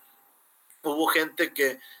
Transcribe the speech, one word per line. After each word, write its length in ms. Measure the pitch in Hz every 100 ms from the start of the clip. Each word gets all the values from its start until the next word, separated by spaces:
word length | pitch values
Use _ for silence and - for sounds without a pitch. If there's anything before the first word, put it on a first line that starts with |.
| _ _ _ _ _ _ _ -
hubo 240 | 156 147 165
gente 440 | 165 156 - 160
que, 280 | - 135 131 - -